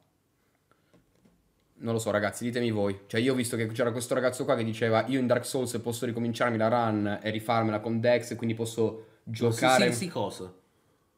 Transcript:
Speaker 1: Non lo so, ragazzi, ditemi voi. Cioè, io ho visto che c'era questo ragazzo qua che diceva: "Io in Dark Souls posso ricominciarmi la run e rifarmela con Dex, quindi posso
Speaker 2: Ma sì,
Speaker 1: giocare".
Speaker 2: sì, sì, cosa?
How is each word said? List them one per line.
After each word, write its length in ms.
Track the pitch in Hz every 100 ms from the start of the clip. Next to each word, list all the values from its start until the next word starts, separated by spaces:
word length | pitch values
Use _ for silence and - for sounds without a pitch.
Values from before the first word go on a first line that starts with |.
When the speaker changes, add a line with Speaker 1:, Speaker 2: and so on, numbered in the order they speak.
| _ _ _ _ _ _ _ _ _ _ _ _ _ _ _ _ _ -
Speaker 1:
Non 140 | 117
lo 40 | 113
so, 100 | 113
ragazzi, 340 | 104 101 -
ditemi 260 | 120 120 120
voi. 300 | 107 101 98 -
Cioè, 140 | 117
io 120 | 127
ho 40 | 127
visto 200 | 117 117
che 100 | 110
c'era 240 | 113 120
questo 200 | 120 120
ragazzo 300 | 131 123 -
qua 100 | 139 127
che 80 |
diceva: 420 | 113 110 113 110 113
"Io 120 | 135
in 60 | 123
Dark 180 | 113 -
Souls 320 | 139 120 117
posso 260 | 120 113 123
ricominciarmi 500 | 117 117 113 123 113
la 120 | 110
run 520 | 120 113 104 104 101
e 80 | 110
rifarmela 480 | 110 117 117 110 107
con 200 | 117 113
Dex, 340 | 120 123 120 113
quindi 180 | 117 113
posso 500 | 113 - 110 - - _
Speaker 2:
Ma 80 | -
sì, 40 | 110
Speaker 1:
giocare". 520 | 117 113 127 131 123
Speaker 2:
sì, 60 | 117
sì, 100 | 175
cosa? 440 | 131 98 - 92 - _ _ _ _ _